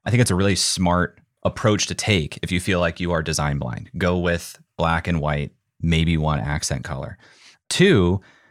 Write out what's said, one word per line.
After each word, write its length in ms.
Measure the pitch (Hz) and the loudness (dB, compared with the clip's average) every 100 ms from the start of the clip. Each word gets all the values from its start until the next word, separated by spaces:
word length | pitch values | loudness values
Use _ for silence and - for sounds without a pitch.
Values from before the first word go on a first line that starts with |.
I 60 | 98 | -2
think 100 | 117 | 2
it's 100 | 113 | 2
a 60 | 92 | 2
really 200 | 98 90 | 2 0
smart 640 | - - 90 87 87 - _ _ | -2 0 2 2 0 -4 _ _
approach 460 | - - 110 104 - | -6 -2 0 0 -2
to 80 | 90 | -4
take 420 | - 98 73 - | 0 0 0 -6
if 100 | - | -4
you 80 | 87 | -4
feel 180 | 101 90 | -2 0
like 220 | 85 - | 0 -2
you 100 | 87 | -2
are 140 | 85 | -2
design 340 | 78 73 73 71 | -2 -2 -2 -2
blind. 320 | 65 - - 87 | -4 -8 -10 -4
Go 200 | 90 90 | 0 0
with 380 | 87 85 - - _ - | 0 -2 -4 -20 _ -4
black 320 | 85 82 87 | 0 0 0
and 120 | 82 | -2
white, 300 | 73 73 71 _ _ - | 0 -2 -4 _ _ -6
maybe 360 | 82 82 82 80 | 0 2 2 2
one 220 | 78 73 | 0 -2
accent 460 | 69 73 - 67 | -2 -4 -4 -6
color. 340 | 62 69 69 - - - - _ - | -8 -10 -10 -14 -20 -20 -20 _ -4
Two, 520 | - 196 127 87 98 - _ _ | 4 6 6 4 0 -4 _ _